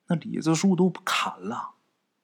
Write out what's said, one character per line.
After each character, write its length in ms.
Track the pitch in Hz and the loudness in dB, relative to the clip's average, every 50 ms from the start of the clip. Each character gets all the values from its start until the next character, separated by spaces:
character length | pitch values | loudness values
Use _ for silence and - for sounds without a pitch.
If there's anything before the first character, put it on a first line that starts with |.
| _ | _
：“那 80 | - 175 | -4 -4
李 220 | 156 - 113 - - | -2 -4 -6 -6 -2
子 140 | - 160 165 | 0 0 2
树 220 | 156 - 196 185 | 4 4 4 4
都 140 | 160 185 185 | 4 4 2
砍 500 | - - - - - - - - - - | 2 -2 -4 -4 -2 -2 -2 -4 -6 -8
了， 320 | - 214 233 - - - - _ _ _ _ _ _ _ _ _ | -8 -8 -8 -8 -8 -10 -14 _ _ _ _ _ _ _ _ _